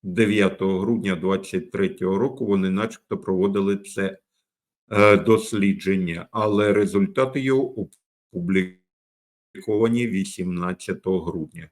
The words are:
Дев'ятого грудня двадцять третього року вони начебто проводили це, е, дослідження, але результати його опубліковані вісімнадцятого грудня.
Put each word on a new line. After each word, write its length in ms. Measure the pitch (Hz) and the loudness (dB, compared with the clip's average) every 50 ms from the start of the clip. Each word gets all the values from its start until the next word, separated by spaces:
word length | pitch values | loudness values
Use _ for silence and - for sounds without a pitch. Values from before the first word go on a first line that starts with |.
Дев'ятого 760 | - 95 87 107 113 101 107 104 98 92 92 - 98 95 95 92 | -10 -6 0 2 2 2 4 2 2 2 2 0 -2 0 0 0
грудня 360 | 98 104 120 110 90 98 92 | 0 0 -2 -2 -2 -4 -4
двадцять 540 | 82 87 92 98 95 95 - - 92 - - | -2 0 -2 -2 -2 -4 -6 -6 -8 -6 -6
третього 480 | - - 98 90 - - 92 92 95 98 | -4 -2 -2 -2 -2 -4 -2 -2 0 0
року 280 | 120 139 135 - 120 | -2 -2 -2 -4 -2
вони 240 | 104 101 95 95 95 | 0 0 0 0 0
начебто 480 | 92 98 110 113 - - _ _ 107 98 | 0 -2 -4 -4 -8 -16 _ _ -10 -8
проводили 580 | - - 95 90 95 101 98 101 98 98 101 | -4 -4 0 0 0 0 0 0 0 0 -2
це, 420 | 98 - - - 101 98 95 - - _ _ _ _ _ _ _ _ _ _ _ _ _ _ | -4 -6 -10 -6 -4 -4 -4 -6 -10 _ _ _ _ _ _ _ _ _ _ _ _ _ _
е, 260 | 107 104 104 104 104 | 4 6 8 8 8
дослідження, 1120 | 98 - 113 110 107 - - 113 104 98 101 95 - - 95 98 95 92 85 82 85 87 _ | 6 6 4 4 4 2 -2 -2 0 2 2 0 0 0 -2 0 0 -2 -4 -6 -8 -10 _
але 420 | - 110 107 107 104 101 104 104 | -4 -2 -2 0 2 2 2 4
результати 680 | 98 104 101 95 98 101 98 95 - - 131 131 - 139 | 2 2 2 2 2 0 0 0 0 -2 -2 0 -2 -4
його 480 | 131 135 131 131 139 - - - 185 - _ _ _ _ _ _ _ _ | 0 2 2 2 0 -2 -6 -8 -10 -10 _ _ _ _ _ _ _ _
опубліковані 1700 | - 92 87 87 95 95 92 92 92 _ _ _ _ _ _ _ _ _ _ _ _ _ _ _ _ 98 - 113 107 104 113 113 117 120 120 | -10 -8 -4 0 0 0 0 -2 -10 _ _ _ _ _ _ _ _ _ _ _ _ _ _ _ _ -12 -4 -2 0 2 2 2 2 0 0
вісімнадцятого 1120 | 113 95 95 98 95 - - 90 92 90 87 87 90 92 _ - - 92 - _ 92 95 90 | -2 -2 -4 -4 -4 -6 -8 -6 -6 -4 -4 -4 -6 -6 _ -8 -8 -8 -6 _ -2 -2 -2
грудня. 500 | 82 85 - 87 78 76 _ 85 80 - | -2 -6 -6 -8 -10 -10 _ -20 -20 -20